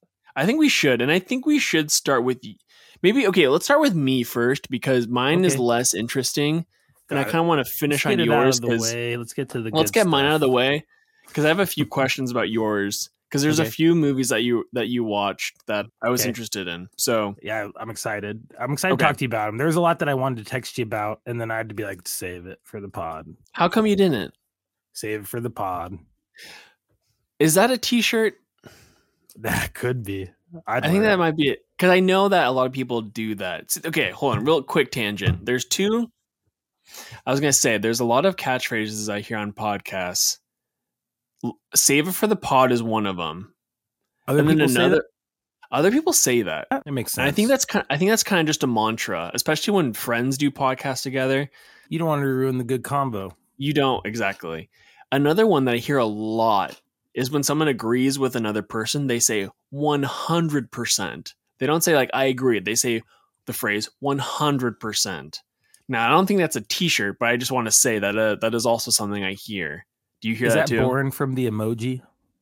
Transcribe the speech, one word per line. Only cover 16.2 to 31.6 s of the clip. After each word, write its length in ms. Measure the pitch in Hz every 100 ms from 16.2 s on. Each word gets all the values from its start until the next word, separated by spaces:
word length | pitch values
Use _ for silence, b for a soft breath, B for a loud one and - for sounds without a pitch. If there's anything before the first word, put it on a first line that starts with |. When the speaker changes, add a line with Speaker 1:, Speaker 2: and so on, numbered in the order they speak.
Speaker 2:
Okay. 80 | 113
Speaker 1:
interested 380 | 117 110 104 90
in. 220 | 87 92 -
So 380 | - 113 104 101
Speaker 2:
Yeah, 240 | - 110 101 -
I'm 140 | 110
excited. 500 | 107 120 107 104 110 113 -
I'm 140 | 123
excited 200 | 147 185 135
Speaker 1:
Okay. 80 |
Speaker 2:
to 60 | 156
talk 80 | 143
to 80 | 131
you 20 |
about 220 | 113 107
'em. 80 | 110
There's 160 | 151 160
a 60 |
lot 180 | 170 170
that 100 | 151
I 60 | 135
wanted 280 | 135 120
to 60 | 107
text 300 | 131 113 -
you 40 | 110
about, 360 | 107 104 110 -
and 120 | 117
then 120 | 113
I 60 | 113
had 120 | 110
to 60 | 101
be 80 |
like, 240 | 104 95 -
"Save 400 | - 90 90 90
it 100 | -
for 180 | _ 110
the 80 | 101
pod." 380 | 95 82 80 78 - _
Speaker 1:
How 180 | - 180
come 160 | 226 214
you 100 | 202
didn't? 380 | 190 127 87 - _ _ _ _ _ -
Speaker 2:
Save 260 | 110 107
it 60 | 101
for 120 | 120
the 80 | 117
pod. 480 | - 98 90 87 92 - _ _ - B B B B _ _ _ _ _ -
Speaker 1:
Is 160 | 156 165
that 160 | 233
a 80 | 254
t-shirt? 560 | - 240 208 233 220 - _ _ - b b b b b _ -
Speaker 2:
That 360 | 110 - -
could 300 | - 123 127
be. 260 | 101 98 95 _ _ 170 -
I'd 160 | 117
Speaker 1:
I 40 | 147
think 100 | 190
Speaker 2:
wear 80 | 214
Speaker 1:
that 60 | 190
Speaker 2:
it. 20 |
Speaker 1:
might 180 | 165 156
be 140 | 143
it, 160 | -